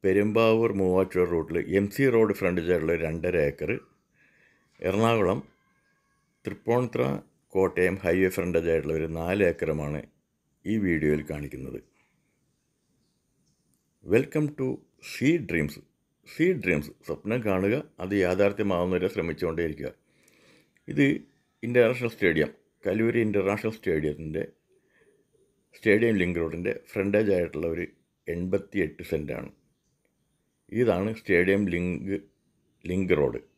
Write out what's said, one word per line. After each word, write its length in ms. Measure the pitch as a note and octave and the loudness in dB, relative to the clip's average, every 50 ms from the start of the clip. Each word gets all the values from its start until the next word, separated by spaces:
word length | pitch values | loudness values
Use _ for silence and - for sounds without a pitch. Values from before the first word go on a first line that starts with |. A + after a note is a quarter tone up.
| - | 2
പെരുമ്പാവൂർ 640 | F#2+ F#2 G2+ G#2 G#2+ G#2+ A2+ A2+ A2+ A2+ A2+ A#2 A#2 A2 G2 | 4 4 4 2 2 2 4 4 6 4 4 2 0 0 0
മൂവാറ്റുപുഴ 440 | F#2+ F#2 F2+ F#2 F#2+ F#2 - F#2 F2+ E2+ | 2 4 4 2 2 2 2 0 2 2
റൂട്ടിൽ 240 | F2 E2 D#2 D#2 D#2+ E2+ - - F#2 G2 | 2 -2 -2 -2 -4 -4 -2 0 0 0
എം 80 | G2+ G2+ - | 0 0 0
സി 100 | - C#3 C3+ A#2 | 0 2 4 4
റോഡ് 220 | A2+ A2 G#2 G2 - | 4 4 2 2 0
ഫ്രണ്ടേജ് 300 | G2 F2 F2+ F2 D#2+ E2+ | -2 -2 -2 -2 0 2
ആയിട്ടുള്ള 200 | F2+ E2 D#2+ E2 E2+ | 0 2 2 0 0
ഒരു 60 | D#2+ E2 | 0 -2
രണ്ടര 300 | D#2+ D#2+ E2 D#2+ F2+ F2 E2 D2 C#2+ | -4 -4 -2 -2 0 0 2 0 0
ഏക്കർ, 220 | C#2+ - D#2 D2+ A#2 - - _ _ _ _ _ _ _ _ _ _ _ _ _ _ _ _ _ _ _ | -2 -4 -6 -6 -6 -6 -8 _ _ _ _ _ _ _ _ _ _ _ _ _ _ _ _ _ _ _
എറണാകുളം 600 | - F2 F#2+ G#2 A2+ A2+ A#2 A2+ G2 F2 G2 B2 - _ _ _ _ _ _ _ _ _ _ _ _ _ _ _ _ _ _ _ _ | -4 -2 0 2 2 2 2 2 2 0 0 -2 -6 _ _ _ _ _ _ _ _ _ _ _ _ _ _ _ _ _ _ _ _
തൃപ്പൂണിത്തുറ 600 | - - - _ A2+ A#2 B2 B2+ A2+ - A#2 B2+ C3+ C#3 - - _ _ _ _ _ | -14 -14 -8 _ 0 0 0 0 -2 -2 -2 -2 -2 -2 -6 -8 _ _ _ _ _
കോട്ടയം 420 | - F#2+ F#2+ F2+ - F2+ F2+ F2+ F#2 F2+ - | 0 2 2 2 2 2 2 2 0 0 0
ഹൈവേ 260 | E2+ E2+ F#2+ F#2+ F#2 F#2 | 0 2 4 2 2 2
ഫ്രണ്ടേജ് 340 | G2 F2+ F2+ E2+ E2 E2 E2+ | 0 -4 0 0 0 2 2
ആയിട്ടുള്ള 220 | E2 D#2+ C#2+ D2+ D#2 D#2+ | 0 0 0 -2 -2 -2
ഒരു 80 | D#2+ D#2+ D#2+ D#2+ | -2 -4 -4 -4
നാല് 260 | D#2+ F2 F#2+ G#2 G2 F2 | -4 -2 0 2 2 2
ഏക്കറുമാണ് 520 | D#2+ - - D#2 D#2 D2+ D2 D2 D2+ C#2+ - - _ _ _ _ _ _ _ _ _ _ _ | 2 0 -4 -4 -2 -4 -4 -6 -6 -8 -10 -14 _ _ _ _ _ _ _ _ _ _ _
ഈ 120 | F#2+ G#2+ A2+ G2 | -4 -2 0 0
വീഡിയോയിൽ 360 | F#2 E2+ D#2 D2+ D2+ D2+ D#2 D2+ - | 0 0 2 2 2 0 0 -2 -8
കാണിക്കുന്നത്. 500 | D#2 D2 C#2+ C#2 C2 C2 C2 B1+ B1 - _ _ _ _ _ _ _ _ _ _ _ _ _ _ _ _ _ _ _ _ _ _ _ _ _ _ _ _ _ _ _ _ _ _ _ _ _ _ _ _ _ _ _ _ - | -10 -10 -10 -12 -12 -12 -12 -12 -14 -14 _ _ _ _ _ _ _ _ _ _ _ _ _ _ _ _ _ _ _ _ _ _ _ _ _ _ _ _ _ _ _ _ _ _ _ _ _ _ _ _ _ _ _ _ -4
Welcome 400 | - F#2+ A#2+ C#3+ - - D#3 D3+ C#3+ D3+ - | 2 2 2 2 2 -2 -2 -2 -2 -4 -4
to 80 | C3+ C3 - - _ _ _ _ - - | -6 -6 -6 -8 _ _ _ _ -20 -16
Sea 220 | - - A#2 C#3+ E3+ E3+ A2+ - | -8 -2 2 2 2 0 -2 -2
Dreams. 260 | E2+ E2 D2+ D2 - - _ _ _ _ _ _ _ _ _ - | -2 -2 -2 -2 -6 -12 _ _ _ _ _ _ _ _ _ -20
Sea 240 | - - D#3+ F3+ F#3 C#3 G#2+ | -4 0 0 0 0 0 0
Dreams, 220 | G2 E2+ D2 D2 - - _ _ | 0 0 0 -2 -6 -16 _ _
സ്വപ്നം 340 | - D#2 - - G2+ A2+ B2+ A2+ | -10 -10 -8 -6 -4 -4 -2 -2
കാണുക, 300 | G#2+ F#2+ F#2 F#2+ G2+ A#2 C#3+ - - _ - | 0 0 0 2 0 0 -2 -4 -10 _ -12
അത് 120 | F2+ F#2+ G2+ G2+ F#2 | -6 -2 0 2 2
യാഥാർത്ഥ്യമാവുന്നവരെ 840 | F2 F#2 F#2+ G2+ G2+ G2+ G#2 G#2+ G2+ F#2 F2 F2+ F#2 F#2 F2+ F2+ F2+ - | 2 2 2 2 2 2 0 -2 0 0 0 0 0 0 0 -2 -2 -2
ശ്രമിച്ചുകൊണ്ടേയിരിക്കുക. 760 | F#2+ E2 E2+ D#2 D#2 F2+ E2 D#2+ E2 E2+ D#2+ D#2 D#2 C#2+ C2 - _ _ _ _ _ _ _ _ _ _ _ _ _ _ _ _ _ _ - | -2 -4 -4 -4 -4 -4 -4 -2 -2 -4 -4 -6 -8 -10 -12 -12 _ _ _ _ _ _ _ _ _ _ _ _ _ _ _ _ _ _ -6
ഇത് 160 | C#3 D3 C#3+ C#3 - - - _ _ _ _ _ _ _ | 0 2 2 2 2 -2 -6 _ _ _ _ _ _ _
ഇന്റർനാഷണൽ 480 | - A#2+ A#2+ B2 A#2 A2+ B2+ B2 B2 A2+ - | -8 0 4 4 4 4 2 0 -4 -6 -4
സ്റ്റേഡിയം, 360 | - G2+ F2 E2 D#2 D2 D2 - _ _ _ _ _ - | 2 2 2 4 4 0 0 -2 _ _ _ _ _ -4
കലൂരി 360 | G2+ F#2+ G#2+ A2+ A#2 A#2 A#2+ A2+ | -2 0 2 0 2 2 0 0
ഇന്റർനാഷണൽ 460 | G#2+ G#2 G2+ F#2 F#2+ G#2 G#2 - A2 A2 - | 0 0 0 0 0 -2 -2 -4 -6 -8 -4
സ്റ്റേഡിയത്തിൻ്റെ, 680 | - F#2+ E2 D#2 D2+ D2+ D2 D2 D#2+ D#2 D#2 D#2+ - - _ _ _ _ _ _ _ _ _ _ _ _ _ _ _ _ _ _ _ _ _ _ _ _ _ | -2 0 0 0 0 -2 -4 -4 -8 -8 -6 -6 -6 -8 _ _ _ _ _ _ _ _ _ _ _ _ _ _ _ _ _ _ _ _ _ _ _ _ _
സ്റ്റേഡിയം 380 | - - A2 G2+ A2 A#2 A2+ A2 F#2+ | -2 4 4 4 6 4 2 2 2
ലിങ്ക് 200 | F2+ F2+ F2 E2+ | 0 0 0 -2
റോഡിൻ്റെ 320 | E2 D#2+ D#2+ E2+ F2+ G#2+ - - _ - | -2 -4 -4 -4 -4 -4 -6 -6 _ -8
ഫ്രണ്ടേജ് 400 | - G#2+ F#2+ G2+ G2 G#2 A2 G2+ G2 | -6 -4 -2 2 2 2 2 2 2
ആയിട്ടുള്ള 300 | F2+ E2+ D#2+ - D2 E2+ E2+ D#2+ | 0 0 -2 -4 -6 -4 -4 -4
ഒരു 100 | E2+ F2 - _ _ _ _ _ _ _ | -6 -8 -10 _ _ _ _ _ _ _
എൺപത്തിയെട്ട് 760 | - E2+ E2+ F2+ F#2 F#2+ G2 F#2+ - - G2+ F2 D#2 - - F2+ - | -8 -6 -6 -4 -2 -2 -4 -4 -4 -2 -2 -2 -2 -4 -14 -8 -6
സെന്റാണ്. 400 | - D2+ D2+ C#2 B1 - C2+ C#2 _ _ _ _ _ _ _ _ _ _ _ _ _ _ _ _ _ _ _ _ _ _ _ - | -4 -4 -4 -6 -10 -10 -10 -14 _ _ _ _ _ _ _ _ _ _ _ _ _ _ _ _ _ _ _ _ _ _ _ -6
ഇതാണ് 380 | - A2+ B2 A2+ F2+ F2+ G2 A2 A2 - | -2 0 2 2 2 0 0 -4 -6 -8
സ്റ്റേഡിയം 440 | - - F#2+ E2+ F2+ F#2+ G2 G2+ G#2 F#2+ E2+ | -2 2 2 4 4 4 2 2 0 -2 -2
ലിങ്ക്, 420 | F2 F2 F2+ F2 - - F#2+ G2 G2 - _ _ _ _ _ _ _ _ _ _ _ _ | -2 -2 -2 -4 -6 -6 -6 -6 -8 -8 _ _ _ _ _ _ _ _ _ _ _ _
ലിങ്ക് 300 | - F2+ F#2+ F#2+ F2+ F2+ D2 | -4 -2 -2 2 2 2 2
റോഡ്. 220 | C#2+ B1+ A1+ - - _ _ | 2 0 -2 -6 -12 _ _